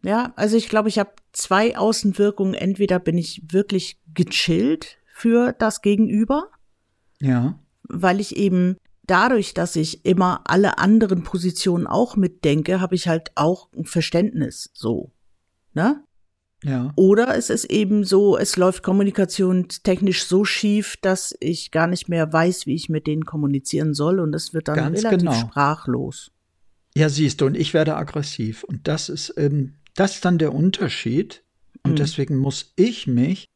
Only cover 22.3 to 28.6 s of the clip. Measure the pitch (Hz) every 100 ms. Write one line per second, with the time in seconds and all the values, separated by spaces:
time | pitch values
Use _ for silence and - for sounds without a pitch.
22.3 | 160 170 180 - 147 - 156 - 151 156
23.3 | 156 143 139 - 151 156 143 151 185 160
24.3 | 147 - 160 156 151 147 180 226 190 175
25.3 | 117 117 - 143 156 - 123 131 - -
26.3 | _ _ _ _ _ _ 143 156 143 147
27.3 | - 135 - 151 165 156 156 147 151 143
28.3 | - 110 110